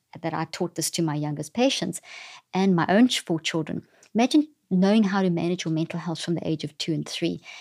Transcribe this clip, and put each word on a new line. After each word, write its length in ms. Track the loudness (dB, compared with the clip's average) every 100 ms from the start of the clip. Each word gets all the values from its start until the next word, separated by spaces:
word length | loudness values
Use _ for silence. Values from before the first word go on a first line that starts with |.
| _ -10
that 140 | -6
I 100 | -4 -6
taught 280 | -4 -6
this 160 | -4 -4
to 120 | -2
my 120 | -2
youngest 400 | -2 -4 -4 -6
patients 460 | 0 0 0 -6 -8 -12 -20 -18 -20 _
and 240 | 0 4 4
my 100 | 4
own 200 | 6 6
ch-, 120 | 2
four 180 | -2 -4
children. 480 | -2 -4 -4 -6 -10 _ _
Imagine 360 | 0 4 4 2 _ -2
knowing 340 | 2 4 4
how 180 | 4 2
to 80 | 2
manage 340 | 2 0 -2
your 80 | -2
mental 280 | -2 -2 -4
health 200 | -6 -6
from 140 | -2
the 140 | -2 -2
age 160 | -4
of 120 | -6 -8
two 160 | -4
and 140 | -4 -4
three. 320 | -4 -4 -4 -12 -14